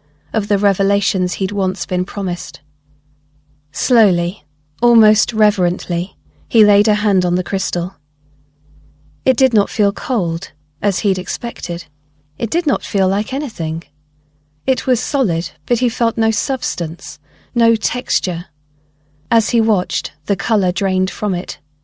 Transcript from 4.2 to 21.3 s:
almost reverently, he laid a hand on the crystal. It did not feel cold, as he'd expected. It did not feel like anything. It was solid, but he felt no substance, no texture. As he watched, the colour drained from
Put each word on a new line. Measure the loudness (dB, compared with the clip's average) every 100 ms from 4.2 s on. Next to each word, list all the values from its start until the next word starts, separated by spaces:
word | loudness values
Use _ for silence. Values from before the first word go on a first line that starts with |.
| -2 -6 _ _ _ _
almost | 4 6 6 4 0
reverently, | 2 2 2 0 -2 -4 -4 -4 _ _ _ _
he | 4 6
laid | 6 4
a | 2 2
hand | 2
on | 2 0
the | -2
crystal. | -4 -2 -4 -6 -10 _ _ _ _ _ _ _ -20 -20 _ _ _
It | -2 2
did | 4
not | 4 0
feel | 0 0
cold, | 0 -2 -2 0 -4 -8 _ _ _
as | -2 0
he'd | 0 -2
expected. | -4 -6 -8 -10 -8 -8 -10 _ _ _ _ -8
It | -4
did | 0 0
not | 0
feel | 0 0 2
like | 0 -2
anything. | -4 -6 -4 -4 -6 -10 _ _ _ _ _ _ _ -2
It | -2 0
was | 0
solid, | 0 0 0 0 -4 -12 -4
but | 0
he | 0
felt | 0 -2 0
no | 0
substance, | 0 -4 -4 -6 -6 -6 -8 -12 -14 _ _ _
no | 2 2 2
texture. | -2 -6 -4 -4 -4 -6 -10 _ _ _ _ _ _ _ _
As | 2 2
he | 2
watched, | 2 0 0 -8 -10 -12 -4
the | -4
colour | 0 0 2
drained | 0 0 0 0
from | -2 -4